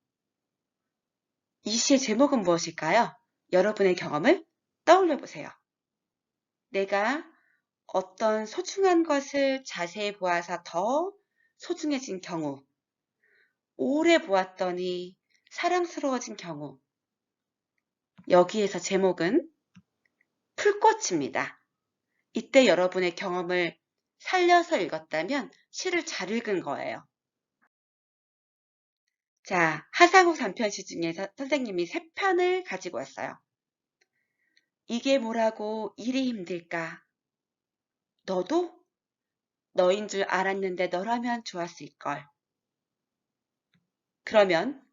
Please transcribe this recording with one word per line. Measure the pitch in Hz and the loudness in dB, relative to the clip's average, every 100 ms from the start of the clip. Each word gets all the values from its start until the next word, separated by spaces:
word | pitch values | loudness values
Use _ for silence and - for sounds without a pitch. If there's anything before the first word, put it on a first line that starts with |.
| _ _ _ _ _ _ _ _ _ _ _ _ _ _ _ _ | _ _ _ _ _ _ _ _ _ _ _ _ _ _ _ _
이 | - | -6
시의 | 226 - 269 | -2 2 2
제목은 | - 214 277 269 | 2 2 2 2
무엇일까요? | 180 170 170 160 156 208 202 - _ _ _ | 2 0 -2 -6 0 2 2 -4 _ _ _
여러분의 | 180 202 208 190 175 | 2 2 2 2 2
경험을 | 165 147 214 381 - _ _ _ | -2 0 4 4 0 _ _ _
떠올려 | - 370 359 285 | 6 6 6 0
보세요. | - 151 139 - _ _ _ _ _ _ _ _ _ _ _ | -6 -14 -16 -18 _ _ _ _ _ _ _ _ _ _ _
내가 | 196 196 196 214 294 - _ _ _ _ _ - | -4 0 0 0 -2 -6 _ _ _ _ _ -6
어떤 | 190 185 - 220 214 214 | -4 -4 -2 0 0 -4
소중한 | - 359 392 381 349 | -8 -6 0 4 4
것을 | 330 285 277 277 269 269 | 4 0 -2 0 0 0
자세히 | 269 185 175 208 208 202 | -6 -8 -8 -6 -6 -4
보아서 | 180 175 180 175 - | -2 -2 -2 -8 -6
더 | 170 208 277 370 - _ _ _ _ | -4 0 0 -2 -8 _ _ _ _
소중해진 | - 349 302 269 254 185 | -10 -6 -4 -4 -6 -10
경우, | - 170 147 135 - _ _ _ _ _ _ _ _ _ _ - | -8 -6 -6 -8 -14 _ _ _ _ _ _ _ _ _ _ -4
오래 | 262 285 330 330 | -2 2 4 4
보았더니 | 247 190 185 - 185 180 180 180 180 - _ _ _ | 4 0 0 -2 -4 -2 -4 -6 -8 -16 _ _ _
사랑스러워진 | - 349 359 349 - 285 247 233 208 | -6 -2 0 -2 -4 -4 -4 -6 -12
경우. | 175 147 147 135 _ _ _ _ _ _ _ _ _ _ _ _ _ _ - | -12 -12 -12 -16 _ _ _ _ _ _ _ _ _ _ _ _ _ _ 4
여기에서 | 180 175 214 196 180 | 4 4 2 -2 -2
제목은 | - 190 190 - 165 269 - _ _ - _ _ _ _ _ _ _ - | -2 0 0 0 0 0 0 _ _ -20 _ _ _ _ _ _ _ -2
풀꽃입니다. | 415 403 440 440 - 175 131 - 139 - _ _ _ _ _ _ _ | 0 4 4 4 0 -2 -2 -4 -6 -10 _ _ _ _ _ _ _
이때 | - - 269 247 | -8 2 6 6
여러분의 | 165 180 185 180 170 | 6 2 0 -2 -2
경험을 | - 180 175 180 170 - _ _ _ _ | -4 -4 -2 -2 -2 -6 _ _ _ _
살려서 | - 370 349 349 339 302 | -4 0 4 4 4 0
읽었다면 | 160 156 - 156 180 277 - - _ | -2 -6 -6 -4 -4 -4 -6 -14 _
시를 | - 370 349 320 | -10 -4 -4 -4
잘 | - 185 | -8 -6
읽은 | 226 226 185 | -4 -2 -4
거예요. | 151 131 131 113 - _ _ _ _ _ _ _ _ _ _ _ _ _ _ _ _ _ _ _ _ _ _ _ - | -4 -6 -6 -10 -14 _ _ _ _ _ _ _ _ _ _ _ _ _ _ _ _ _ _ _ _ _ _ _ -4
자, | 185 165 151 - | 0 0 0 -4
하상욱 | - 349 381 349 302 | 4 6 8 6 2
단편시 | 220 185 214 202 | -4 -4 -4 -4
중에서 | - 180 165 170 190 - | -10 -6 -4 -4 -8 -10
선생님이 | 269 294 240 180 170 | -4 -2 -2 -4 -4
세 | 330 - - | -6 -10 -4
편을 | 392 359 359 370 359 | 0 2 2 0 -4
가지고 | 190 180 160 | -10 -8 -10
왔어요. | 135 - 131 - _ _ _ _ _ _ _ _ _ _ _ _ _ _ - | -10 -10 -10 -10 _ _ _ _ _ _ _ _ _ _ _ _ _ _ -8
이게 | 233 269 269 | -4 0 0
뭐라고 | 226 226 220 220 214 220 214 - | 0 0 0 -2 -6 -6 -8 -8
이리 | 233 262 262 | -4 -2 -2
힘들까? | 226 175 175 170 170 165 170 _ _ _ _ _ _ _ _ _ _ _ _ | -4 -6 -8 -8 -8 -8 -12 _ _ _ _ _ _ _ _ _ _ _ _
너도? | - 185 180 330 349 - _ _ _ _ _ _ _ _ _ | -6 -4 0 0 -2 -6 _ _ _ _ _ _ _ _ _
너인 | - 180 208 208 | 2 2 2 -2
줄 | 190 | -4
알았는데 | 190 185 190 196 190 180 180 | -2 0 0 -2 -2 -2 -2
너라면 | 175 208 240 240 233 - | -2 -2 -2 -2 -6 -6
좋았을걸. | 180 170 - 147 - 143 147 147 _ _ _ _ _ _ _ _ _ _ _ _ _ _ _ _ _ _ _ | -8 -8 -10 -20 -12 -8 -8 -10 _ _ _ _ _ _ _ _ _ _ _ _ _ _ _ _ _ _ _
그러면 | - 220 196 165 226 - _ | 0 4 4 4 0 -6 _